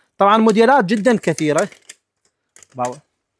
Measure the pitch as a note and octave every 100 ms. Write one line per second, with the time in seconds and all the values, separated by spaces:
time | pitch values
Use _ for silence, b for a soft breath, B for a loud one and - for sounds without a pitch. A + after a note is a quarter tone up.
0 | _ - G3 A3 A3+ G#3 A#3 C#4 F3+ A3
1 | A3+ G#3+ F3+ D#3 D3+ D3+ G3+ - _ -
2 | _ _ _ _ _ _ _ C3 B2 C#3+
3 | _ _ _